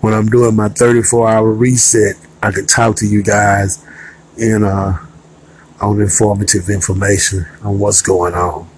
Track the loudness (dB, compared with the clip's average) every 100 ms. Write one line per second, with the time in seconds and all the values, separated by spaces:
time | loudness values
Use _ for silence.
0 | 2 2 2 4 4 2 0 2 2 4
1 | 2 2 2 4 2 2 2 2 2 2
2 | 2 -2 -14 -6 -4 -4 -2 0 2 0
3 | 0 0 0 0 2 0 -2 -6 -14 -20
4 | -20 -20 _ -4 0 2 0 0 -2 -4
5 | -8 -20 -20 -20 -20 -20 -20 -6 -2 0
6 | 0 2 0 0 -2 -4 -2 -4 -2 -2
7 | 0 0 -2 -4 -8 -10 -6 -2 0 -2
8 | 0 -2 -2 -4 -6 -6 -14